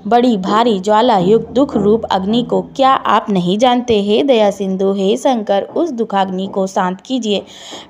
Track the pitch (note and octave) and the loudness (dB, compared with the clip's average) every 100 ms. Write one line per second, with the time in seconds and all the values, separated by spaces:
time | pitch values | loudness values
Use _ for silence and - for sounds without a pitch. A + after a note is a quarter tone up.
0 | G3+ A#3 B3+ G#3+ F#3 G#3 A#3+ G3 F#3 G#3+ | 0 2 4 2 0 0 2 0 2 2
1 | B3 G#3 F3+ A3+ - A#3+ C#4 A#3 G3+ A3 | 4 2 4 2 2 0 0 0 2 2
2 | - G3 F#3 A#3 A#3 F#3+ E3+ - C4 C4+ | 0 -2 0 -2 -2 -2 -4 0 2 2
3 | - G#3+ A3+ G3 F3 G#3 B3+ B3 B3 G#3+ | 0 0 0 -2 0 0 2 2 0 0
4 | G3+ G#3+ C#4 A#3 G#3 G3 G3 F#3 G3 G3 | 2 2 2 2 2 0 -4 -2 -2 0
5 | F#3+ A#3+ C#4+ B3 G#3 G3+ - - E4+ A#3+ | 0 0 0 0 0 -2 -2 -4 -4 -4
6 | G#3+ G3 F#3+ F#3 F#3+ - F#3+ G#3 F#3 F#3 | -4 -2 -2 -4 -6 -4 -4 -2 -4 -4
7 | - B3+ G#3+ G3+ - - - - - | -6 -4 -2 -4 -4 -16 -20 -20 -2